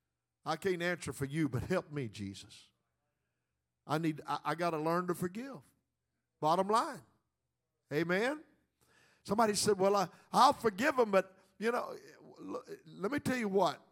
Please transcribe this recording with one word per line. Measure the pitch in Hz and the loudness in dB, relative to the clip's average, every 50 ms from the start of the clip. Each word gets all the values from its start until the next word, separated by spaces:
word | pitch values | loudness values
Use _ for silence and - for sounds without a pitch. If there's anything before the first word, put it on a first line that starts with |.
| _ _ _ _ _ _ _ _ - | _ _ _ _ _ _ _ _ -6
I | 143 160 | -6 -4
can't | 156 - 190 185 170 | -2 0 -2 0 0
answer | 170 180 175 - - 151 | -2 -2 -2 -4 -6 -8
for | 131 - 139 | -6 -6 -6
you, | 135 143 160 156 135 | -4 -2 -2 0 0
but | 127 120 - | -2 -4 -2
help | - 190 180 - - | -2 -2 -2 -2 -4
me, | 147 147 127 | -8 -8 -8
Jesus. | 107 - 107 101 98 98 - - - - - - _ _ _ _ _ _ _ _ _ _ _ _ _ _ _ _ _ _ _ _ _ _ _ _ | -8 -8 -10 -10 -10 -10 -14 -18 -20 -20 -20 -20 _ _ _ _ _ _ _ _ _ _ _ _ _ _ _ _ _ _ _ _ _ _ _ _
I | - 143 | -2 -2
need, | 160 165 156 147 147 - | 0 0 -2 -4 -4 -6
I, | - 147 143 - | -6 -6 -4 -4
I | 151 156 | -6 -4
gotta | 165 175 170 165 151 | -2 -2 -2 -2 -2
learn | 156 165 170 180 180 | 0 0 0 0 0
to | 175 170 | -2 -4
forgive. | - 185 180 185 226 262 277 240 147 - _ _ _ _ _ _ _ _ _ _ _ _ _ _ _ | -4 -6 -6 -6 -10 -12 -12 -14 -16 -18 _ _ _ _ _ _ _ _ _ _ _ _ _ _ _
Bottom | 147 151 170 185 190 196 | 0 2 2 2 2 2
line. | 214 233 302 320 247 151 - _ _ _ _ _ _ _ _ _ _ _ _ _ _ _ _ - 143 | 2 0 0 -2 -6 -12 -16 _ _ _ _ _ _ _ _ _ _ _ _ _ _ _ _ -4 -2
Amen? | 151 170 170 180 196 226 262 302 302 - _ _ _ _ _ _ _ _ _ _ _ _ _ _ _ - | -2 0 0 0 0 0 -2 -2 -6 -10 _ _ _ _ _ _ _ _ _ _ _ _ _ _ _ -8
Somebody | - 202 226 226 214 208 | -2 2 2 2 2 2
said, | - - 208 202 | 2 2 2 2
"Well, | 185 190 196 202 | 4 4 4 4
I, | 202 185 170 - - - _ | 2 0 -2 -6 -14 -10 _
I'll | - 196 247 285 269 | 6 6 6 6 6
forgive | - - 220 190 180 262 311 277 | 4 0 -2 0 2 2 2 4
them, | 262 233 214 | 4 2 4
but, | 196 190 190 - - - _ _ _ - | 4 2 2 0 -6 -20 _ _ _ -4
you | 202 233 | -2 -2
know," | 240 240 - - - - - - 139 - - - - - - | 0 -2 -4 -6 -10 -12 -16 -20 -20 -20 -20 -20 -20 -16 -12
l-, | - - - - - 165 - - 156 156 165 | -10 -10 -10 -10 -12 -16 -16 -16 -18 -8 -6
let | 180 214 | -4 -4
me | 285 294 | -4 -2
tell | - - 254 | -2 -2 0
you | 247 220 196 | 0 0 2
what. | 190 202 180 151 131 - - _ | 2 4 4 2 0 -4 -12 _